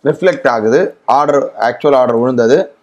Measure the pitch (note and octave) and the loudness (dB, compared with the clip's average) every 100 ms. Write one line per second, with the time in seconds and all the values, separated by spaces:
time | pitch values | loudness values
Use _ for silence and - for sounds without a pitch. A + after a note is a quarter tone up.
0 | C3+ D3+ F#3 D3 C3+ A#2 A2 C3+ F#3+ - | -4 -2 -2 0 -2 0 0 0 -2 -6
1 | - C3 D3 C#3+ C3 - A2+ A#2+ D3 C3+ | -2 0 2 0 -2 -4 -4 -2 0 2
2 | B2 A#2 B2 B2 A2+ D3 F#3+ _ | 2 0 -2 0 2 2 0 _